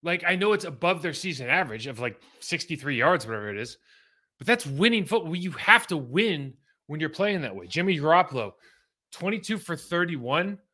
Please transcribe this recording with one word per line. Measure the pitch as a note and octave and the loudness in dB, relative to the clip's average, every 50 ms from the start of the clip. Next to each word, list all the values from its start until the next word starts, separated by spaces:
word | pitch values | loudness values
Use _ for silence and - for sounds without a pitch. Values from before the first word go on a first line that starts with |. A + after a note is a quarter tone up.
| - | 0
Like, | E3+ F3 F3 E3+ | -2 -2 0 2
I | F3 F#3 | 0 2
know | F#3 G3 G#3 G#3+ | 4 4 4 4
it's | G3+ G#3 | 2 0
above | F3 D3 B2 - F3 F#3+ E3+ D3+ | -4 -8 0 2 2 2 2 0
their | F3 D3 | -4 -4
season | - - F#3+ D#3+ B2+ C3+ A#2+ | -4 -6 -6 -6 -4 -2 0
average | C3+ F3+ F#3 C3+ G#2+ A2+ A2+ | 2 2 2 0 -4 -8 -8
of, | C#3 B2+ G#2+ | -10 -6 -4
like, | B2 A#2+ A2 - _ - _ - | -4 -6 -6 -8 _ -20 _ -16
sixty-three | - - - D#3 - - E3+ C3+ C3 C#3+ C#3 | -8 -6 -6 -6 -4 -6 -8 -6 -4 -4 0
yards, | A#2 B2 D#3 F3+ E3+ - | 4 4 4 4 4 0
whatever | A2 A2+ G#2+ G#2 G#2 | -4 -6 -6 -6 -6
it | G2+ G2+ | -6 -6
is, | A2+ B2 - _ _ _ _ _ _ _ _ _ _ _ _ _ | -8 -10 -12 _ _ _ _ _ _ _ _ _ _ _ _ _
but | C3+ | 0
that's | - A#3+ A#3 - | 0 0 0 0
winning | C#3+ C3+ C#3 F#3 A#3 A#3 A3 F#3 | -6 0 2 2 4 4 2 0
football. | D3 G3+ A#3 F3+ D#3+ E3 | 0 -2 -2 -2 -2 -6
You | F3 F3 F#3 E3 | -4 -4 -6 -6
have | - - - G#3+ A#3+ - - | -4 6 6 6 6 6 2
to | F#3 D#3 | -4 -4
win | C3+ A#2+ B2+ F3 A3 A3+ F#3 D3 C#3 C3+ C3 _ _ _ _ _ _ _ | -4 -2 0 2 2 2 0 -2 -4 -10 -12 _ _ _ _ _ _ _
when | D3 D#3 | -6 -4
you're | D3+ D3+ | -4 -4
playing | D#3 - G3 G#3 G3+ F#3 D3 | -2 0 0 0 0 0 -2
that | A#2+ F#2+ | -4 -6
way. | G2 F2 | -8 -10
Jimmy | F2 - D#3 F3 G3 F#3 D#3 | -6 -2 0 2 2 2 2
Garoppolo, | C#3+ D#3 E3 F3+ F3+ - C3+ B2+ A2 G2 - _ _ - _ _ _ _ _ _ _ _ - | 4 6 6 6 6 4 0 -4 -4 -4 -8 _ _ -20 _ _ _ _ _ _ _ _ -14
twenty-two | - - F#3+ G#3+ A3 F3 - A3 G3+ | -8 -4 -4 -4 -4 -2 -4 -4 -4
for | - - E3+ | -4 -6 -8
thirty-one. | D3+ - - E3+ E3+ F3+ F3 E3 C#3 A#2+ A#2+ C3+ D#3 F3+ G3 G3+ F#3+ _ _ | -8 -6 -4 0 0 0 0 -2 -6 -4 0 0 0 0 0 -4 -8 _ _